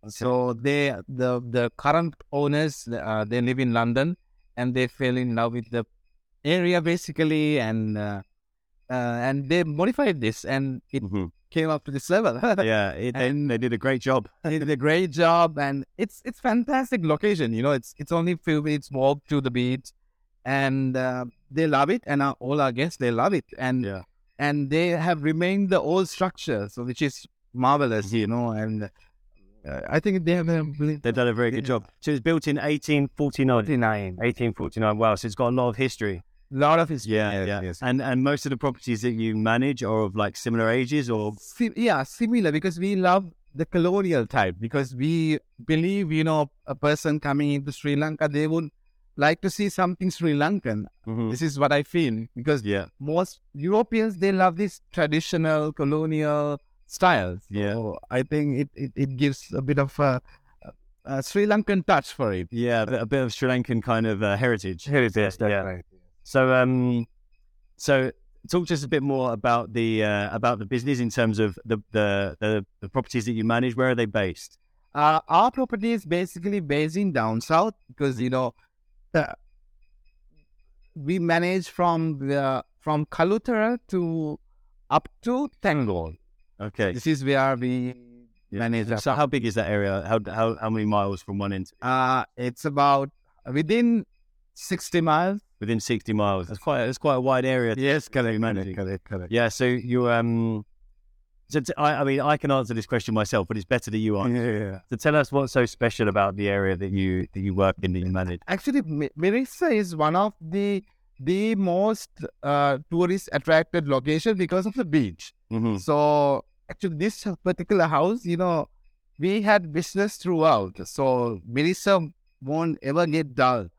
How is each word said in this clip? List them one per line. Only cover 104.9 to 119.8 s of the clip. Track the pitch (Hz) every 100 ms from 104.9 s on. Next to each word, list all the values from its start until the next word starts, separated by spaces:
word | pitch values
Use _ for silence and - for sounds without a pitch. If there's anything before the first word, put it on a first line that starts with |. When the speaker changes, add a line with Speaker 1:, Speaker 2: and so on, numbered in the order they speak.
| 120
Speaker 1:
tell | 156 151
us | 139
what's | 139 135
so | - 120
special | - 117 - 107
about | 98 98 95
the | 101
area | 101 98 90
that | 95
you, | 98 95 92 90
that | -
you | 98 92
work | 95 95
in, | 92
that | 92
you | 90
manage. | 92 92 87 -
Speaker 2:
Actually, | 185 - 277
Mi-, | 160 147 147 -
Mirissa | 175 220 262 - 349
is | 226 196 165
one | 151 175
of | 208 -
the, | 160 190 202 196 202 _ _ _
the | 135 185 214 220
most, | 190 175 208 214 - - 151 _
uh, | 143 143 143 135 156
tourist | 170 175 190 -
attracted | 147 151 160 160 175 147
location | 135 131 156 226 202
because | 180 180 190
of | 226
the | 190
beach. | 151 113 82 - _ _
Speaker 1:
Mm-hmm. | 113 113 104
Speaker 2:
So | 92 147 147 147 143 139 - _ _
actually, | 139 190 156
this | 196 - - 175
particular | 180 180 175 202 160
house, | 151 170 233 175
you | 170
know, | 180 165 - _ - _ _ _
we | 160 208
had | 208 208 170
business | 151